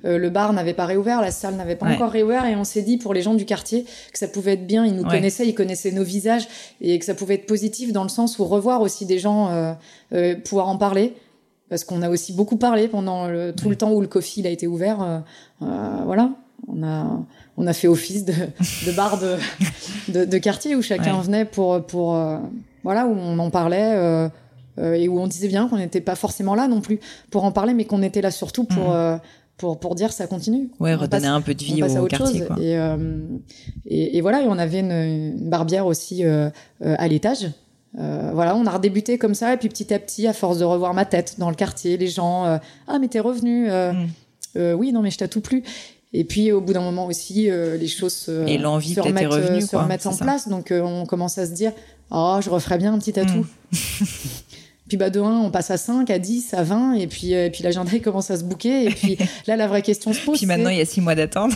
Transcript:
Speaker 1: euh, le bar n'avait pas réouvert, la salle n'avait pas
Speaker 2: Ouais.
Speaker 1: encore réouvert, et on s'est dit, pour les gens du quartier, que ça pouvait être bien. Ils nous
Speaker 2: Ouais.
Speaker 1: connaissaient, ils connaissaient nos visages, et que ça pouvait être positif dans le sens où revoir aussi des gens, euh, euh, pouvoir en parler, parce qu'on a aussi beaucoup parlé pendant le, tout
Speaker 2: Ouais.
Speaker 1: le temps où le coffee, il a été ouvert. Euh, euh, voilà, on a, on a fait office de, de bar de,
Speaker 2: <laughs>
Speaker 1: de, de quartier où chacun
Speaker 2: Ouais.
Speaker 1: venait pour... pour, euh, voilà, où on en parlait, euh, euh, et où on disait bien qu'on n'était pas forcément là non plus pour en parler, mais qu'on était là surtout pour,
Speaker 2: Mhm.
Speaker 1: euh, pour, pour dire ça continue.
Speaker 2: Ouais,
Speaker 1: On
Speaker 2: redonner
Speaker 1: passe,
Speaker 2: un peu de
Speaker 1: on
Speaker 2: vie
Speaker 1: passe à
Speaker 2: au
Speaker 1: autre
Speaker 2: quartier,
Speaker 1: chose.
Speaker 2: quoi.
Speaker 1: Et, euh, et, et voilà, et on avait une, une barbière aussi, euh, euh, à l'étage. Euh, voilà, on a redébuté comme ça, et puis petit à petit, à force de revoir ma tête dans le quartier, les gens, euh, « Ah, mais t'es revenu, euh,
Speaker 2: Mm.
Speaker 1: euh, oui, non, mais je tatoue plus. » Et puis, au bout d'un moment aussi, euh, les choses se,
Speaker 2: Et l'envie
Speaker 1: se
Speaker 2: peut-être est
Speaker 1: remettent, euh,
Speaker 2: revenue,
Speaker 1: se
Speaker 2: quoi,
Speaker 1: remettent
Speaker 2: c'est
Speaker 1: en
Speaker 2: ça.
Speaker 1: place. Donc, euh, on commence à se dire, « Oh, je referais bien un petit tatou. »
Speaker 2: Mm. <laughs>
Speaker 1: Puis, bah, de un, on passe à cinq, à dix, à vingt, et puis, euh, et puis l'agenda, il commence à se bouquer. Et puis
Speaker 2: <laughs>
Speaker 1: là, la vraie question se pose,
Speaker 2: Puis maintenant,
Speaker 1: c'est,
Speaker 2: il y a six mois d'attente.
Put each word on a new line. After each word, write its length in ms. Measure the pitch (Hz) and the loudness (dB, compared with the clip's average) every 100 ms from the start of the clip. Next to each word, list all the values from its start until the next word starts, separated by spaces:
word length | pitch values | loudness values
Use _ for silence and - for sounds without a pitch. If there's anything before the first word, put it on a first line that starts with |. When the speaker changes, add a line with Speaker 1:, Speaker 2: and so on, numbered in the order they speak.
Speaker 1:
euh, 140 | 180 175 | 2 0
le 100 | 175 | 2
bar 220 | 190 208 | 2 2
n'avait 200 | 202 170 | 2 0
pas 100 | 175 175 | -2 0
réouvert, 340 | 190 202 240 | 0 2 0
la 100 | 190 | 0
salle 240 | 175 196 | -2 -6
n'avait 220 | 190 175 170 | -6 -4 -2
pas 100 | - | 0
Speaker 2:
Ouais. 80 | |
Speaker 1:
encore 160 | 214 233 | 2 2
réouvert, 360 | 220 214 254 247 | 2 2 2 2
et 100 | 208 | 0
on 80 | |
s'est 180 | 202 214 | 0 -2
dit, 140 | 196 240 | 0 0
pour 180 | 226 | 0
les 80 | 190 | 0
gens 120 | 185 | 2
du 100 | 220 | 2
quartier, 400 | 196 196 - 233 240 - - | 0 -4 -2 -4 -4 -16 -14
que 60 | - | -8
ça 80 | 190 | -6
pouvait 280 | 202 196 | -2 0
être 120 | 190 185 | 0 2
bien. 180 | 220 | 2
Ils 100 | 226 | 4
nous 100 | 185 | 2
Speaker 2:
Ouais. 60 | 170 | 2
Speaker 1:
connaissaient, 360 | 190 190 190 233 | 2 2 2 0
ils 80 | |
connaissaient 380 | 214 185 185 196 | 2 -2 0 -2
nos 100 | 190 | -2
visages, 460 | 185 196 208 233 226 - - _ | -2 0 2 0 -2 -14 -20 _
et 180 | 170 175 | 0 0
que 60 | |
ça 100 | 170 | 0
pouvait 200 | 196 196 | -4 -2
être 120 | 196 202 | -2 0
positif 460 | 214 214 220 247 | 0 0 -4 -4
dans 100 | 202 | -2
le 60 | 190 | -2
sens 300 | 233 233 226 | 0 0 0
où 40 | |
revoir 360 | 180 202 208 254 | 2 2 4 2
aussi 260 | 202 - 190 | 2 -2 0
des 140 | 185 | 0
gens, 300 | 202 208 196 | 2 2 2
euh, 200 | 170 165 160 - - _ | 0 -2 -6 -14 -20 _
euh, 200 | 175 175 175 | 0 0 0
pouvoir 320 | - 196 185 | -2 0 0
en 100 | 190 | 2
parler, 360 | 202 196 233 240 _ _ _ _ _ | 2 4 2 -2 _ _ _ _ _
parce 160 | 170 | -6
qu'on 180 | - 175 | -4 -2
a 60 | 170 | 0
aussi 220 | 170 - | 0 -2
beaucoup 240 | 180 208 226 | 0 0 2
parlé 320 | 240 220 226 | 4 4 2
pendant 400 | 208 190 185 175 | 0 -2 -4 -4
le, 240 | 170 175 | -4 -4
tout 100 | 175 208 | -2 -2
Speaker 2:
Ouais. 40 | |
Speaker 1:
le 60 | 202 | 2
temps 160 | 214 | 4
où 80 | 214 | 4
le 80 | 196 | 4
coffee, 320 | 190 180 208 | 0 -2 -4
il 60 | 180 | -4
a 20 | |
été 160 | 170 170 | -2 -2
ouvert. 340 | 170 190 214 | 0 0 0
Euh, 180 | 180 165 156 - - _ | -2 -4 -8 -20 -20 _
euh, 40 | 151 92 - - | -6 -4 -4 -4
voilà, 280 | 170 190 247 269 _ - - | 0 2 2 0 _ -18 -10
on 160 | 165 | -6
a, 380 | 160 156 156 160 160 - - - | -4 -2 -4 -4 -8 -16 -14 -4
on 100 | 175 | -2
a 40 | |
fait 120 | 170 175 | 2 4
office 380 | 165 - 196 | 4 2 -4
de, 80 | 190 | -2
de 600 | 165 175 - 180 - 180 175 | -2 -4 -2 -2 -2 -4 0
bar 240 | 202 196 | 0 0
de, 160 | 185 180 - - 175 | -2 -2 -4 -2 -4
Speaker 2:
<laughs> 360 | - - 208 - | -4 -12 -10 -2
Speaker 1:
de, 120 | 180 | 0
de 140 | 185 185 | 2 2
quartier 360 | 226 - 294 | 0 -2 0
où 80 | 277 | 0
chacun 340 | - 190 180 190 | 0 0 0 0
Speaker 2:
Ouais. 40 | |
Speaker 1:
venait 220 | 180 208 | 0 0
pour... 420 | 214 202 185 180 170 | 0 0 2 2 0
pour, 300 | 175 170 165 | -2 0 0
euh, 220 | 160 156 - 240 - _ | -2 -4 -8 -12 -16 _
voilà, 240 | 180 208 247 | -2 0 0
où 80 | 208 | 0
on 220 | 175 170 | 0 -2
en 120 | 170 | 0
parlait, 420 | 180 165 180 220 | 2 2 2 2
euh, 340 | 208 170 160 160 - - - - - | 2 2 2 0 -4 -20 -20 -16 -6
euh, 140 | 165 | 0
et 140 | 170 175 | 2 2
où 100 | 180 | 0
on 60 | 185 | -2
disait 220 | 170 202 | -4 0
bien 180 | 196 240 | 2 2
qu'on 100 | 226 | 0
n'était 240 | 175 185 | 0 -2
pas 140 | 196 | -2
forcément 400 | 185 202 - 196 | -2 -4 -2 0
là 140 | 208 269 | 2 2
non 120 | 220 | 0
plus 200 | 196 208 - - _ | 0 -4 -4 -20 _
pour 100 | 202 | 0
en 80 | 196 | 2
parler, 240 | 196 214 | 2 2
mais 100 | 240 | 2
qu'on 160 | 214 202 | 2 0
était 200 | 190 202 | 2 2
là 100 | 190 | 0
surtout 320 | 175 175 - | -2 -6 -2
pour, 280 | 233 180 180 | 0 2 2
Speaker 2:
Mhm. 40 | |
Speaker 1:
euh, 220 | 170 165 165 - - _ - | 2 2 0 -6 -20 _ -6
pour, 240 | 175 160 | -4 -4
pour 160 | 175 175 | -4 -2
dire 160 | 214 | -2
ça 160 | - 175 | -2 -6
continue. 420 | 185 208 247 262 - | -4 0 0 -2 -2
Speaker 2:
Ouais, 160 | 160 | 0
Speaker 1:
On 40 | 160 | 2
Speaker 2:
redonner 240 | 143 139 | 2 0
Speaker 1:
passe, 20 | |
Speaker 2:
un 160 | 143 147 | 2 0
peu 120 | 151 | 0
de 120 | 143 | -4
Speaker 1:
on 100 | 143 | -2
Speaker 2:
vie 60 | 151 | 0
Speaker 1:
passe 160 | 143 131 | 2 2
à 40 | |
Speaker 2:
au 40 | |
Speaker 1:
autre 120 | 123 139 | 0 2
Speaker 2:
quartier, 220 | 269 202 | 0 0
Speaker 1:
chose. 80 | 170 | -2
Speaker 2:
quoi. 100 | 170 | -2
Speaker 1:
Et, 180 | 165 165 | 0 0
euh, 400 | 160 156 160 160 160 170 - - - - - | 0 -2 -4 -6 -8 -10 -12 -16 -14 -14 -4
et, 300 | 156 160 170 | -2 0 2
et 40 | |
voilà, 200 | 175 262 | 2 2
et 40 | 262 | 2
on 100 | 185 | 2
avait 220 | 165 185 | 0 0
une, 140 | 190 | 0
une 560 | 170 160 156 156 - 165 | 0 0 -2 -4 -4 -2
barbière 340 | 165 165 185 190 | 0 2 2 0
aussi, 380 | 160 - 185 | -2 -4 0
euh, 240 | 170 151 147 - - _ | 2 4 0 -4 -20 _
euh, 100 | - 151 | -2 0
à 120 | 165 | 2
l'étage. 400 | 151 202 254 185 - _ _ _ - | 2 2 0 -4 -8 _ _ _ -8
Euh, 320 | 151 151 151 | -6 -4 -2
voilà, 220 | 160 170 | 2 2
on 120 | 214 226 | 4 2
a 40 | |
redébuté 480 | 185 196 196 214 240 | 2 2 2 0 0
comme 160 | 220 | 2
ça, 180 | 208 233 | 2 0
et 40 | 254 | 0
puis 120 | 226 | -2
petit 240 | - 202 | -4 -2
à 60 | 202 | -2
petit, 300 | 202 - 226 | -2 0 0
à 40 | |
force 260 | 214 180 175 | 2 0 2
de 60 | |
revoir 300 | 175 175 180 | 2 2 2
ma 100 | 180 | 0
tête 320 | 202 180 175 - | 2 2 0 -4
dans 100 | 175 | -4
le 60 | 156 | 0
quartier, 400 | 190 - 180 180 | -4 -2 -2 0
les 100 | 185 | 0
gens, 380 | 180 175 180 175 | 0 0 2 2
euh, « 120 | 160 - - - | 0 -4 -20 -4
Ah, 120 | 285 | -2
mais 80 | 254 | 0
t'es 100 | 233 | 0
revenu, 500 | 220 247 240 240 226 | 0 0 0 2 2
euh, 240 | 185 180 | 2 0
Speaker 2:
Mm. 140 | 180 170 160 _ _ - 175 | 0 -2 -6 _ _ -8 -2
Speaker 1:
euh, 140 | 170 | 0
oui, 180 | 170 262 | 2 2
non, 100 | 233 | 2
mais 80 | 202 | 0
je 80 | - | -2
tatoue 220 | 190 220 | -4 -4
plus. » 240 | - 254 247 - - - _ | -2 -2 -2 -16 -18 -20 _
Et 100 | - | -2
puis, 280 | 165 208 214 | 0 2 4
au 80 | 202 | 4
bout 120 | 180 | 2
d'un 100 | 185 | 0
moment 240 | 180 180 180 | 0 -4 -4
aussi, 440 | 170 - 190 214 | -6 -2 0 2
euh, 260 | 180 165 160 | 2 0 -2
les 120 | 165 | -4
choses 260 | - 180 | -2 -4
se, 320 | - - 160 156 | -4 -6 -2 0
Speaker 2:
Et 120 | 147 | 0
l'envie 320 | 147 151 156 | 2 0 0
Speaker 1:
se 100 | 175 | 0
Speaker 2:
peut-être 60 | 196 | 2
est 200 | 190 151 | 2 2
Speaker 1:
remettent, 60 | |
euh, 140 | 151 180 | 2 2
Speaker 2:
revenue, 120 | 196 | 2
Speaker 1:
se 80 | 202 | 2
Speaker 2:
quoi, 120 | 180 | 0
Speaker 1:
remettent 200 | 175 185 | 0 0
Speaker 2:
c'est 60 | 196 | -4
Speaker 1:
en 40 | |
Speaker 2:
ça. 120 | 190 | -2
Speaker 1:
place. 240 | 262 277 214 | 0 -2 -2
Donc, 220 | 190 - | -6 0
euh, 100 | 175 | 0
on 220 | 175 175 | 0 -4
commence 320 | 170 180 175 190 | -4 -2 -2 -4
à 100 | 175 | -6
se 40 | |
dire, « 200 | 170 220 220 - - - | -2 -2 -2 -20 -20 -6
Oh, 260 | 165 170 196 | 0 2 2
je 80 | 196 | 2
referais 300 | 175 - 180 | -2 0 0
bien 160 | 202 | 2
un 40 | 214 | 2
petit 140 | 208 | 0
tatou. » 320 | 202 190 175 165 - _ | 0 2 2 -2 -8 _
Speaker 2:
Mm. 320 | 175 - - | -4 -4 -4
<laughs> 840 | 202 - - - - - - _ - | -4 -4 -10 -12 -16 -20 -20 _ -6
Speaker 1:
Puis, 80 | 196 | 0
bah, 140 | 190 | 0
de 100 | 196 | 2
un, 200 | 208 233 | 2 2
on 100 | 208 | 2
passe 200 | 180 170 | 0 0
à 60 | 185 | -2
cinq, 320 | - 247 247 | 0 0 2
à 100 | 185 | 0
dix, 360 | 185 240 240 | 0 -4 -2
à 80 | 185 | -2
vingt, 320 | 165 214 262 | 0 2 2
et 120 | 233 175 | 2 -2
puis, 280 | - 180 | -6 0
euh, 100 | 180 175 | 2 0
et 40 | |
puis 120 | 170 | 0
l'agenda, 280 | 175 175 175 | -2 0 0
il 80 | 226 | 0
commence 300 | 220 196 190 | 0 -2 -2
à 80 | 180 | -4
se 60 | |
bouquer. 420 | 175 185 233 269 226 | -4 -2 0 2 2
Et 20 | |
puis 280 | 214 196 185 185 | 2 0 0 -2
Speaker 2:
<laughs> 140 | - - | -2 -2
Speaker 1:
là, 80 | 226 | 0
la 100 | 214 | 2
vraie 160 | 202 | 2
question 320 | 202 208 220 | 2 0 0
se 100 | 220 | -2
pose, 140 | 294 302 | 0 0
Speaker 2:
Puis 80 | 190 | 2
maintenant, 240 | 175 185 | 2 2
Speaker 1:
c'est, 60 | 185 | 2
Speaker 2:
il 20 | |
y 40 | |
a 40 | 160 | 0
six 160 | - | 2
mois 120 | 170 | 2
d'attente. 380 | 156 156 185 220 | 2 2 0 0